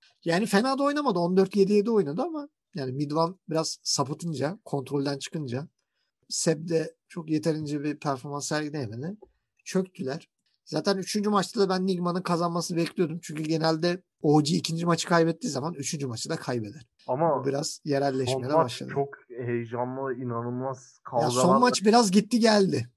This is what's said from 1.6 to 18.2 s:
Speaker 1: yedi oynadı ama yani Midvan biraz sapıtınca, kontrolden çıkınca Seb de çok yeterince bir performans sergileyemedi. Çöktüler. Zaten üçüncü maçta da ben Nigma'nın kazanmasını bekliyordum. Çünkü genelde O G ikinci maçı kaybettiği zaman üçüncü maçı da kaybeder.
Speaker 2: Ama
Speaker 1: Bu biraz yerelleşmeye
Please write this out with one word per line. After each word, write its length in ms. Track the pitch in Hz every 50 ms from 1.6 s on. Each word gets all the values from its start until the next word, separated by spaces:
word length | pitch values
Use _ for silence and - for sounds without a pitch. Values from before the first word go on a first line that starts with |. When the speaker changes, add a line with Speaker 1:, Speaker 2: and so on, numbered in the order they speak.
| 196 185 208
Speaker 1:
yedi 180 | 208 196 233
oynadı 300 | 226 208 180 139 147 202
ama 280 | 277 349 320 302 285 294 _ _ _ _ -
yani 160 | 165 131 127
Midvan 480 | 127 139 147 143 151 160 165 170 185 _ _ -
biraz 280 | 156 160 160 - - - -
sapıtınca, 760 | - - - 139 127 156 - 170 170 156 120 135 151 196 - -
kontrolden 520 | - - 139 127 120 139 143 135 143 143
çıkınca 500 | 139 - - - 165 147 123 117 131 160 - _ _ _ _ _ _ _ _ _ _ _ -
Seb 400 | - - - 175 156 151 165 -
de 260 | 165 160 156 160 - _ _
çok 220 | - - 180 156 156
yeterince 540 | 156 151 151 165 151 156 151 147 147 147 143
bir 160 | 151 143 147
performans 480 | - 151 135 127 123 147 143 143 143
sergileyemedi. 720 | - 160 151 151 147 147 151 131 104 113 117 139 175 208 - - - _ _ _ _ _ _ -
Çöktüler. 640 | - - 185 185 190 _ - 131 131 - 170 - _ _ _ _ _ _ _ _
Zaten 320 | - 151 151 151 202 196
üçüncü 320 | 190 185 - - 208 202 214
maçta 300 | 208 196 175 - - 233
da 100 | 196 185
ben 180 | 190 185 185
Nigma'nın 340 | 190 185 175 175 175 175 185
kazanmasını 560 | 185 - 175 165 175 170 170 175 165 - 175
bekliyordum. 420 | 165 170 - - - 180 143 160 175 -
Çünkü 200 | - 156 151 156
genelde 600 | 156 160 160 160 160 160 156 165 175 175 190 _ _ _ _
O 200 | - 156 147 151 151
G 120 | 143 180
ikinci 300 | 170 - - 160 165 170
maçı 220 | 175 170 165 -
kaybettiği 440 | - 175 170 165 165 165 165 - 247
zaman 220 | 139 131 135 170 170
üçüncü 340 | - 135 - - 147 139
maçı 220 | 127 113 117 - 120
da 60 | 160
kaybeder. 520 | 151 - - 123 120 107 101 117 151 - _ _ _ _
Speaker 2:
Ama 320 | - 127 139 165 165 143 131
Speaker 1:
Bu 80 | 127
biraz 320 | 139 135 139 156 - - - -
yerelleşmeye 480 | 156 139 139 139 139 131 131